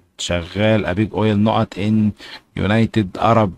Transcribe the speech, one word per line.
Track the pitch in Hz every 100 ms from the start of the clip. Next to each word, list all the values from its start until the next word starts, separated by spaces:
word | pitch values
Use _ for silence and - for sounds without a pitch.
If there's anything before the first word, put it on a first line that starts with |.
| _ -
شغال | - 87 85 95 107 110 85
a | 90
big | 110 85
oil | 107 101
نقط | 107 107 110
in | - 104 110 107 - - - _ -
United | 92 107 113 113 95 -
Arab، | 104 113 104